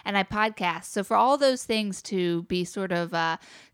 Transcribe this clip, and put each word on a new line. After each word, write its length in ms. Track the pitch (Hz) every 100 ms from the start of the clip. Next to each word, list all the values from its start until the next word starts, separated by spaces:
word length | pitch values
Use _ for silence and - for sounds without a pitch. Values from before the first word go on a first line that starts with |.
And 140 | - 202
I 40 |
podcast. 640 | 190 214 220 214 180 170
So 180 | - 208
for 140 | 196 214
all 220 | 240 277
those 260 | 277 254
things 380 | - 220 208 185
to 400 | - 190 175 170
be 200 | 175 180
sort 300 | 175 202 190
of, 220 | 175 170
uh, 240 | 170 165 160 - - -